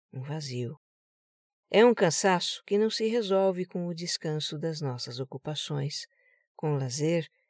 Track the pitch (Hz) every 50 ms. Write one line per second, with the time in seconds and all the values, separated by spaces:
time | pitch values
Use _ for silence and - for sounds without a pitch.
0 | _ _ - 131 131 143 147 160 147 135 123 123 123 117 - - _ _ _ _
1 | _ _ _ _ _ _ _ _ _ _ _ _ _ - - 196 233 247 226 -
2 | 196 165 151 - - 196 185 175 - - - - - - 196 208 220 220 - -
3 | 220 220 226 240 214 185 196 190 190 190 180 180 185 - - 180 175 175 170 165
4 | 175 175 - - - 156 156 151 147 - 160 147 151 165 160 147 147 135 123 120
5 | - - 117 127 131 - - 131 - 156 151 - - - 151 143 139 147 - -
6 | - _ _ _ _ _ _ _ _ _ _ - - 151 147 139 135 127 120 151
7 | 151 160 170 170 156 - _ _ _